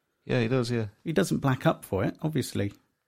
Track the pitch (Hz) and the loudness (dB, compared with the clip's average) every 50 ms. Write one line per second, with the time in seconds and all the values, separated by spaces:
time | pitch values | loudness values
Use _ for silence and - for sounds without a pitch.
0 | _ _ _ _ _ - - 127 113 113 131 131 117 117 123 117 110 101 - _ | _ _ _ _ _ -2 0 0 2 2 2 0 0 0 0 -2 -2 -4 -8 _
1 | _ 170 156 196 180 - 156 - - 135 127 - - 160 - - - - 101 92 | _ -2 0 2 2 2 0 0 2 0 0 2 2 0 0 0 -4 -4 -2 0
2 | 110 - - - - 156 156 135 117 - - 104 101 104 - - _ _ _ _ | 0 -2 -2 -4 -6 -2 -2 -2 -2 -2 -2 -4 -4 -4 -4 -10 _ _ _ _
3 | _ | _